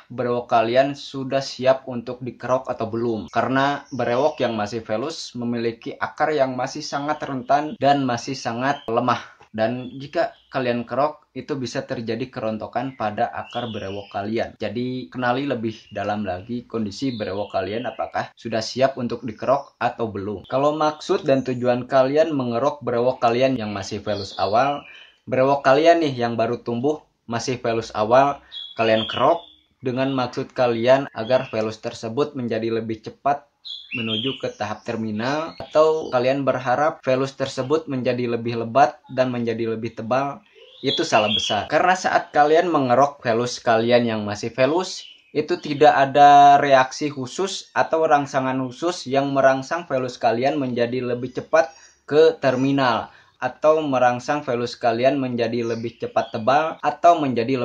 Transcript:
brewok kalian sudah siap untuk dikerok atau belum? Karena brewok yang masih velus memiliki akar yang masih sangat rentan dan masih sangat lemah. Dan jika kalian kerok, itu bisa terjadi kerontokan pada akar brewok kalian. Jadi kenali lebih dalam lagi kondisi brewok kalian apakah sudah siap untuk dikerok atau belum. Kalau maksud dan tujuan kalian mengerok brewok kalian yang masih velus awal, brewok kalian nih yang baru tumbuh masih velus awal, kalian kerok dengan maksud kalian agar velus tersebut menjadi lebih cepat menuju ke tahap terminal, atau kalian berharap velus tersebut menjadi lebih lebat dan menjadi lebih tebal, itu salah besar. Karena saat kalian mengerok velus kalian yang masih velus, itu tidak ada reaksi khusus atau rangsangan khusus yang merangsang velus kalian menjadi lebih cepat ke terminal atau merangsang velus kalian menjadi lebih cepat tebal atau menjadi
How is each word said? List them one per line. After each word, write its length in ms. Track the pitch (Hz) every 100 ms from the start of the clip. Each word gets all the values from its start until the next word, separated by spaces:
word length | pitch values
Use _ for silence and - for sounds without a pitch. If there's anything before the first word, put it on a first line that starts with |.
| -
brewok 400 | 123 123 123 120
kalian 480 | 120 113 123 143 139
sudah 400 | - 139 131 135
siap 480 | 135 - 127 131 -
untuk 320 | 120 117 123
dikerok 480 | 127 - 123 131 127
atau 240 | 123 110
belum? 400 | 113 120 110 82
Karena 560 | 117 117 135 139 143 -
brewok 480 | 123 120 120 151 -
yang 160 | 123 110
masih 240 | 104 117
velus 560 | 110 107 143 165 - 123
memiliki 560 | 120 120 117 113 135
akar 400 | 123 120 - 170
yang 240 | 151 131 123
masih 240 | 131 151
sangat 400 | 147 147 143 156
rentan 560 | 139 135 120 139 151 208
dan 240 | 135 143
masih 320 | 131 120 -
sangat 480 | 135 127 117 135 143 -
lemah. 320 | 117 123 117 - - -
Dan 480 | 107 110 123 123 135
jika 320 | 139 175 - - _
kalian 320 | 139 127 120
kerok, 480 | 117 123 151 - _
itu 240 | 127 -
bisa 320 | 143 120 143 -
terjadi 400 | 127 113 113 127
kerontokan 720 | - 110 107 107 120 131 131
pada 320 | 110 104 117
akar 400 | - 107 117 -
brewok 400 | 104 98 98 101
kalian. 480 | 104 101 113 85 -
Jadi 480 | 107 110 127 127 123
kenali 400 | 127 123 127 143
lebih 320 | 123 110 107 -
dalam 320 | 101 101 104 98
lagi 400 | 90 101 120 117
kondisi 480 | 113 107 95 135
brewok 400 | 117 101 98 101
kalian 320 | 98 92 110 120
apakah 480 | - - - -
sudah 240 | - 117 113
siap 400 | 107 117 127 131
untuk 240 | 120 120
dikerok 560 | 113 104 117 139 - -
atau 320 | 120 - 113
belum. 400 | 101 98 98 -
Kalau 240 | 131 147
maksud 480 | 151 151 151 - 190
dan 240 | 151 135 127
tujuan 400 | 127 120 120 127
kalian 480 | 135 131 147 160
mengerok 480 | 147 123 117 127 -
brewok 400 | 120 117 120 127
kalian 320 | 120 120 131
yang 160 | 127 107
masih 320 | 101 95 104
velus 320 | 104 101 95 -
awal, 400 | 95 107 139 143 - - - _
brewok 400 | - 123 131 -
kalian 400 | - 139 165 170
nih 240 | 156 123 117
yang 80 |
baru 240 | 117 113 120
tumbuh 400 | - 120 135 156 - _ -
masih 320 | 117 - 120
velus 320 | 117 113 113
awal, 480 | 110 107 123 143 143 - - -
kalian 320 | - 113 110 110
kerok 320 | - 131 - - _ _ _ 127
dengan 240 | 123 135
maksud 400 | 135 123 - 131
kalian 560 | - 123 117 117 135 139
agar 320 | - 110 131 127
velus 320 | 110 110 107
tersebut 560 | 117 - 117 117 147
menjadi 480 | 135 120 113 113 113
lebih 240 | 113 110 -
cepat 400 | - - - - _ - - -
menuju 480 | 127 113 107 127 131
ke 80 | 123
tahap 320 | - 104 107
terminal, 720 | - 110 110 107 120 151 165 -
atau 480 | - 151 160 156 -
kalian 320 | 123 123 139
berharap 560 | 131 127 127 127 151 - -
velus 320 | 131 135 -
tersebut 480 | 131 - 127 156 160
menjadi 400 | 131 123 123 120
lebih 400 | 117 117 117 117
lebat 320 | 123 - - -
dan 160 | 127 127
menjadi 480 | 123 117 113 113 113
lebih 160 | 113
tebal, 480 | - 117 127 143 139 _ _ - -
itu 240 | 131 - 165
salah 240 | 123 107
besar. 400 | 107 - 107 98
Karena 240 | 151 180
saat 400 | 185 - 175 -
kalian 400 | 151 147 156 180
mengerok 480 | 156 131 123 143 -
velus 400 | 123 113 123 -
kalian 400 | - 113 117 120
yang 240 | 120 110 104
masih 240 | 104 117
velus, 560 | 113 131 165 185 - - - _
itu 240 | 143 151 175
tidak 320 | 151 139 147
ada 640 | 135 135 139 143 143 143 143
reaksi 480 | 143 135 127 - 151
khusus 640 | 135 127 - 190 - -
atau 320 | 117 135 160
rangsangan 560 | 160 143 180 143 131 131 127
khusus 400 | 120 170 175 -
yang 240 | 135 139
merangsang 560 | 139 135 135 131 170 170
velus 320 | 131 127 -
kalian 400 | 120 117 135 151
menjadi 560 | 127 117 117 127 123
lebih 160 | 123 127
cepat 400 | - - 160 165 - - _
ke 320 | - 143 160 -
terminal 720 | 135 127 135 139 127 110 82 - _ _
atau 460 | 123 - 151 156
merangsang 560 | 151 131 123 123 123 147
velus 320 | 135 120 120
kalian 480 | - 110 113 127 143
menjadi 560 | 127 120 113 120 117 113
lebih 240 | 113 -
cepat 320 | 117 - 107
tebal 480 | 117 110 139 160 -
atau 400 | 147 - 170 170
menjadi 400 | 139 117 117 131